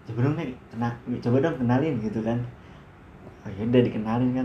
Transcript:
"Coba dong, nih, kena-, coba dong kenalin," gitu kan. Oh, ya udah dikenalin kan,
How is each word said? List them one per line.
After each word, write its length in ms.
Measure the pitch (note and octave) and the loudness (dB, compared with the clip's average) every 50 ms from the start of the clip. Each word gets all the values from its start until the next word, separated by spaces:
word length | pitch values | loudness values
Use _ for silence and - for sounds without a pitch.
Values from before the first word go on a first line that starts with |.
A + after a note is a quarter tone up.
| - | -14
"Coba 140 | - A2 A#2 B2 | -8 -2 0 2
dong, 120 | C#3+ D#3 | 2 2
nih, 180 | E3 E3 B2+ - - - | 0 -4 -6 -8 -12 -16
kena-, 260 | - - A2+ A#2+ A#2+ A#2+ - - A#2+ A#2+ - | -14 -6 -4 -4 -4 -4 -6 -6 -6 -6 -4
coba 180 | - B2 B2 C3+ | 0 2 2 4
dong 180 | C3+ E3 - | 4 2 0
kenalin," 380 | C3 B2 A#2 B2 C3 D#3 D#3+ C3+ G#2+ | 0 2 2 4 4 2 0 0 -2
gitu 220 | G#2+ G#2+ G#2 A2+ | -4 -4 -4 -2
kan. 160 | A2 A2+ A#2 A#2+ A#2+ - - - - - - - - - - - - - - - - - - - | -2 0 -2 -2 -4 -6 -10 -16 -20 -20 -20 -20 -20 -20 -20 -20 -20 -20 -20 -20 -20 -20 -20 -16
Oh, 100 | - G#2+ | -14 -12
ya 140 | F#2+ G2 A2 | -8 -4 -2
udah 180 | A#2+ B2 B2+ | 4 6 6
dikenalin 500 | A#2+ A2 - A2 G#2+ A2 A2+ B2 B2+ B2+ B2 | 6 6 2 -2 -4 -2 0 0 0 0 0
kan, 120 | B2+ B2+ | 0 -2